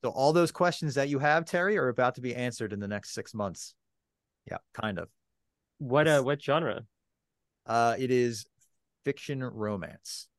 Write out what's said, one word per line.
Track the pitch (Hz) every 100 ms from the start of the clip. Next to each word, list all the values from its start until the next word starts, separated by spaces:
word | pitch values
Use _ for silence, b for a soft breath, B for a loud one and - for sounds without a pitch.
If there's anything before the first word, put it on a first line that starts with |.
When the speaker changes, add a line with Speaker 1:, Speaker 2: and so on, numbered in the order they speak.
Speaker 1:
so | -
all | - 139
those | 165 170
questions | - 175 165 156 135
that | 139
you | 143
have, | 147 160 165
Terry, | 175 185 208
are | 131
about | 120 127 127
to |
be | 123 120
answered | 123 120 110
in | 101
the | 101
next | 104 -
six | - -
months. | 110 101 85 - _ _ _ _ _ _ _ -
Speaker 2:
Yeah. | 87 _
Speaker 1:
Kind | - 107 92
of. | 85 _ _ _ _ _ _ _
Speaker 3:
What, | 135 135 151
uh, | 147
Speaker 1:
It's | 131
Speaker 3:
what | 143
genre? | - 147 156 98 113 _ _ _ _ _ _ _ -
Speaker 1:
Uh, | 117 117 107
it | 131
is | 123 120 113 - _ _ _ _ _
fiction | - 143 - 135
romance. | 127 104 107 104 76 - - - -